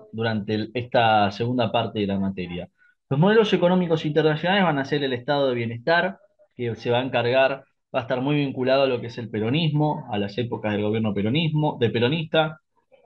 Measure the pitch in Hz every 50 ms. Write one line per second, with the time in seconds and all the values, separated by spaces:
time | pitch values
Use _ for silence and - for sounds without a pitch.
0 | - - - 110 113 113 110 107 101 110 107 107 107 - - 123 117 - - 123
1 | 113 113 110 107 104 98 - - 117 120 127 123 117 101 - 117 110 101 - 110
2 | 101 95 98 98 98 95 95 95 90 85 87 87 87 - _ _ _ _ _ _
3 | _ - 135 139 175 202 214 226 214 214 190 170 175 175 185 185 180 165 165 156
4 | - 156 147 156 151 156 151 151 160 175 196 208 190 170 151 139 135 - 156 147
5 | 143 131 123 120 120 - 143 143 139 135 123 120 117 113 117 120 117 165 165 175
6 | 175 190 196 - _ _ _ _ _ _ _ - 120 117 110 - - 120 117 123
7 | 131 131 123 120 117 120 123 131 135 135 139 139 - _ _ _ _ _ - 135
8 | 117 - 135 127 127 143 147 147 143 135 123 131 123 127 131 139 139 135 123 117
9 | - 117 - 127 117 101 - 107 107 113 131 160 175 151 147 151 151 151 151 160
10 | 139 123 110 104 101 101 - - 120 117 117 104 - 107 104 101 104 107 110 110
11 | 110 107 98 101 98 110 127 160 175 156 151 151 151 151 - - 120 110 120 120
12 | 120 123 156 170 156 - - 160 156 156 156 - _ _ _ _ _ _ - _
13 | _